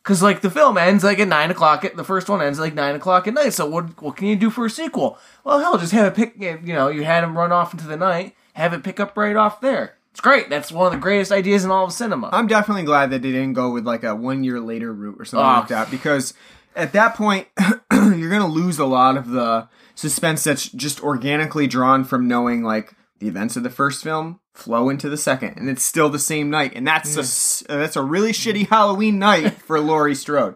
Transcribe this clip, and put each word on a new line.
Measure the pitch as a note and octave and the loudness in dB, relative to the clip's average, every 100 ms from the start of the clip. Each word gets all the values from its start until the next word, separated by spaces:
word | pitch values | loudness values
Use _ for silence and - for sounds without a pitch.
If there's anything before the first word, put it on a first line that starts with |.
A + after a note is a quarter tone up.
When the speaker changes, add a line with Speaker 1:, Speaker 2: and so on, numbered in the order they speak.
Speaker 1:
'cause, | - F#3 | 0 4
like, | G3+ F#3 | 4 2
the | F#3+ | -2
film | C#4+ D4+ F#3 | 2 2 4
ends, | F3 G3+ | 4 4
like, | G3 G3 | 4 2
at | G3+ | 2
nine | D#3 D#3+ | 2 0
o'clock | F3+ D#3 D3 | 2 2 2
at, | G3 E3 | -2 -8
the | |
first | D3+ F#3+ F3+ | -4 -4 -2
one | G3+ | -2
ends, | C#3+ C#3+ | 0 -2
like, | D#3 | -4
nine | D3+ C#3+ D3 | -2 -4 -2
o'clock | F#3 F3+ F#3+ | 2 2 2
at | |
night. | C#4 C#4 | 0 0
So | - D3+ | 0 -2
what, | E3 E3+ - | -4 -6 -8
what | D3+ - | -10 -4
can | G3+ | -2
you | |
do | G#3 A3 | 2 2
for | A#3+ A3+ | 0 -4
a | |
sequel? | C4+ D#4+ G#3 C3+ - - _ | -4 -6 -2 -4 -4 -16 _
Well, | C#4 C#4+ | 0 2
hell, | E4+ G#3+ | 2 0
just | E3 | 2
have | A3+ G3+ | 2 4
it | G#3 | 2
pick, | A#3 - F#3+ D#3+ E3+ | -2 -4 -8 -8 -4
you | |
know, | D#3 C3+ | 0 0
you | D3+ | 0
had | D3+ E3+ | 2 2
him | E3+ E3 | 2 0
run | E3+ | 2
off | F3 E3+ | 2 0
into | F3 D#3+ | -6 -10
the | D#3 | -2
night, | F#3 F3 G3 - _ | 0 0 -4 -14 _
have | D3+ E3+ | -4 -2
it | E3+ | -2
pick | F#3+ F3+ | -6 -4
up | G3+ G#3 | -4 -2
right | G#3 G#3+ | 0 2
off | G#3 - | 2 0
there. | C4 G3+ A2 - _ | -2 -2 -4 -12 _
It's | - | -2
great. | B3 C4+ - | 4 4 2
That's | D3 - | -4 -4
one | E3 F3+ | 0 0
of | |
the | D3+ | 2
greatest | F3+ G3+ F#3+ | 0 0 2
ideas | G3 F#3+ G3+ | 2 4 2
in | F#3 | 4
all | F#3+ | 2
of | F#3 | 2
cinema. | - A#3 D3 - | -2 -2 -2 0
Speaker 2:
I'm | G3 A3 | 0 4
definitely | G#3+ G#3 G3+ | 2 2 -2
glad | D3+ C#3+ C3+ | 2 4 4
that | C3 | 0
they | C3 | -2
didn't | B2+ C3+ | -2 -2
go | B2+ B2 | -2 -2
with, | A#2+ A2+ | -2 -4
like, | A#2 | -4
a | A#2 G#2+ | -4 -4
one | B2 C3+ | -4 -2
year | B2+ B2 | -2 -4
later | A2+ A2+ A#2 | -6 -8 -8
route | G#2 G#2 - | -8 -12 -12
or | |
something | G#2+ C3+ C3+ | -14 -4 2
Speaker 1:
Ugh. | B2 | 2
Speaker 2:
like | A2 | 0
that, | A2+ A2 | -4 -4
because | C3 D3+ C#3+ C3 - - - _ | -6 -2 -2 -4 -12 -20 -20 _
at | - D3+ | -8 -2
that | G3+ A3 | 2 2
point, | - G#3+ G3 - - | 2 0 0 -4 0
<clears throat> | F#3+ A#3+ _ | 2 2 _
you're | G#3+ G#3 E3+ E3 | 4 6 4 0
gonna | G#3 F#3 | 0 2
lose | D#3 F3+ D3+ | 0 0 0
a | |
lot | C3+ B2+ C3 C3+ | 0 4 4 2
of | A#2+ | -2
the | B2+ A#2 A2+ A#2 _ _ | -2 0 0 -2 _ _
suspense | - D#3 - E3 D3+ | -8 -6 -2 -2 0
that's | D#3 C#3 - | 0 -2 -4
just | - D3 C#3+ | -8 -8 -4
organically | D3 C3 C3+ D3+ D#3 D#3 C3+ | -2 -2 -2 -2 -2 0 0
drawn | B2+ B2+ C3+ | 2 2 2
from | C3 B2+ B2 | 2 -2 0
knowing, | B2 A#2+ A#2+ | 0 0 -2
like, | A2+ A2 G#2+ _ _ _ | -2 -4 -6 _ _ _
the | G#2 | -8
events | F2+ A2 B2+ | -4 -6 -6
of | |
the | A#2+ | -8
first | - C#3 C#3 | -2 -2 -2
film | D#3 D#3 D#3+ F3 _ | -6 -6 -6 -12 _
flow | - - A#2 C3 | -18 -4 0 0
into | C3+ D3 | -2 -6
the | D3+ | -4
second, | - C3 G#2 - | -2 -2 -4 -8
and | B2+ | -8
it's | B2+ | -4
still | - E3 D3+ | -2 2 0
the | C#3+ | 0
same | - D#3 D3 | -2 -2 -2
night, | D3+ C3+ | -2 -2
and | - C#3 | -2 0
that's | D#3 D3 D3 | 0 -2 -4
a | |
Speaker 1:
Mm. | |
Speaker 2:
s-, | B2+ - - - - | -4 -2 -2 -4 -6
uh, | D3 | -4
that's | D#3+ D#3 | -4 -4
a | |
really | C3+ F3 A3 | -2 0 0
shitty | G#3+ A3+ G#3 G3 | -2 -2 -2 2
Halloween | A3 G3+ G3 A3 G3+ | 4 4 2 0 2
night | G#3 F3+ D#3 | 4 4 2
Speaker 1:
<laughs> | - - | -4 -2
Speaker 2:
for | D#3 | 0
Laurie | D3+ D#3 D3 C3+ | 2 2 2 0
Strode. | - C#3+ G#2 | 0 0 0